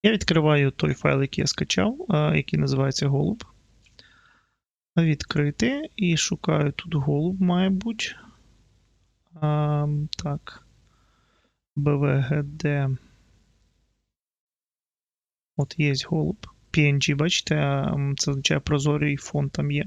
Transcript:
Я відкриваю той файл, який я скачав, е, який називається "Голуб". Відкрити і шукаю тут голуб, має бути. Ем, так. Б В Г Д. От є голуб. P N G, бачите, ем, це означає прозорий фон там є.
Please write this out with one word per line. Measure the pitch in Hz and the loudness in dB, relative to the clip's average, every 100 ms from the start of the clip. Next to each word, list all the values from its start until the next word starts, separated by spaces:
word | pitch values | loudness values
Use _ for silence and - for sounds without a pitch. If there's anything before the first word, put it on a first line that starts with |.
Я | 208 | 4
відкриваю | 214 - 160 151 147 139 | 2 2 4 4 4 2
той | - 151 | 0 -2
файл, | 135 151 139 | 0 0 0
який | 139 - | -2 -2
я | - | -4
скачав, | - - - 202 277 359 | -2 -2 0 0 -2 -2
е, | 156 151 156 | 0 2 0
який | - 156 | 0 0
називається | 143 135 135 - 143 | 0 2 0 0 0
"Голуб". | 139 156 226 - _ _ _ _ - - _ _ _ _ _ _ _ _ - | 0 0 -4 -10 _ _ _ _ -20 -20 _ _ _ _ _ _ _ _ 2
Відкрити | 165 147 - 151 147 - 226 285 311 - | 2 0 -2 -2 -2 0 -2 -2 -8 -4
і | 180 160 | 0 0
шукаю | - - - 156 147 | -2 -4 0 0 0
тут | - 170 | -4 -6
голуб, | 156 139 143 165 190 | -2 0 0 -2 0
має | 180 175 190 | 0 2 2
бути. | 190 226 226 - - - - _ _ _ _ _ _ _ _ _ 165 | 0 -4 -6 -8 -10 -20 -20 _ _ _ _ _ _ _ _ _ -4
Ем, | 151 151 147 147 147 147 151 - | 0 2 2 0 0 -2 -4 -6
так. | 147 143 - - _ _ _ _ _ _ _ _ _ _ _ - | -6 -6 -10 -20 _ _ _ _ _ _ _ _ _ _ _ -2
Б | 143 143 | 0 2
В | 143 139 | 2 2
Г | 127 147 | 2 -2
Д. | 143 151 147 143 135 131 - _ _ _ _ _ _ _ _ _ _ _ _ _ _ _ _ _ _ _ _ _ _ _ _ - | -2 -4 -2 0 0 -4 -8 _ _ _ _ _ _ _ _ _ _ _ _ _ _ _ _ _ _ _ _ _ _ _ _ -4
От | 143 - | -4 0
є | 147 135 - | 0 0 -2
голуб. | 160 151 - - _ _ | -2 -2 -4 -12 _ _
P | - 147 | 2 4
N | 139 | 4
G, | 143 143 | 0 0
бачите, | 165 - - 151 | 0 0 0 0
ем, | 139 139 135 139 139 139 | 2 0 -2 -2 -2 -2
це | - | -2
означає | 139 - 151 | 0 0 0
прозорий | - 147 147 147 151 139 | 2 0 2 2 0 -2
фон | - 147 139 | -4 -4 -4
там | - 143 | -4 -2
є. | 143 | -2